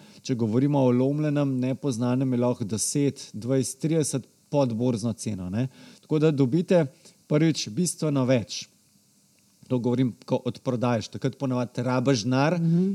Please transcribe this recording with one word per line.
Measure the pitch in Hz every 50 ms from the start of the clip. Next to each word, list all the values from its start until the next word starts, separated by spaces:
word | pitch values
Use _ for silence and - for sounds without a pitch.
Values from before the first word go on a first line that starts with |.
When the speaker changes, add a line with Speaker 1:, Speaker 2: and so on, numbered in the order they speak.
| - - - -
Speaker 1:
Če | - - 135
govorimo | 110 117 110 104 127 135 143 147 143
o | 135 127
lomljenem, | 123 123 127 135 143 147 151 151 143 143 143 139 131 127
nepoznanem, | 123 131 131 - - 143 123 110 123 123 123 131 139 131
je | 127 120
lahko | 123 123 123 - 120
deset, | 95 110 104 - - - 147 143 139 135 - - -
dvajset, | - 107 101 120 135 135 123 - - -
trideset | - 160 160 165 147 - - 131 - - _ _ _
pod | _ - 147 139 123 113
borzno | 107 123 127 120 107 98 120 104
ceno, | - - 113 104 92 90 90
ne. | 92 113 127 135 - - - - - -
Tako | _ - 151 156
da | 147 160
dobite, | 151 135 139 123 120 165 180 - 196 175 156 135 - _ _ - - _ _
prvič, | - 151 151 160 165 147 - - -
bistveno | 104 127 180 170 - - - 151 143 139 127
več. | 120 135 123 98 - - - - - _ _ _ _ _ _ _ _ _ _ _ _ _ _ _ _ _ _ -
To | - 131 123
govorim, | 107 123 120 120 135 123 104 -
ko | - - 131 120
odprodajaš. | - 123 113 - - 135 123 117 117 123 120 110 98 -
Takrat | - 110 - 135 - -
ponavadi | 139 131 127 123 123 107 - -
rabiš | 117 127 123 131 127 127 143 117 98
denar | 123 127 131 139 156 175
Speaker 2:
Mhm. | 175 170 165 165 170 185 196 202